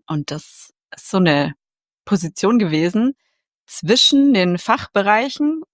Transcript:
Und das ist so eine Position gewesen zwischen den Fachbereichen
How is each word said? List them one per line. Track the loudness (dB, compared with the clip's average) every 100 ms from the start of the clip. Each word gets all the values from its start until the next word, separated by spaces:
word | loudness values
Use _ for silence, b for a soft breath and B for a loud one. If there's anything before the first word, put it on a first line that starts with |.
| -8
Und | -8 -6
das | -10 -10 -10 -12 _ _
ist | -14 -6
so | 0
eine | 2 0 -2 -6 _ _ _ _
Position | -4 -4 -4 -4 0 0
gewesen | 0 0 -2 0 -2 -4 _ _ _ _ -12
zwischen | -8 2 4 6 6 4
den | 4 2 0
Fachbereichen | -2 -2 -2 -2 0 0 0 -4 -4 -4 -6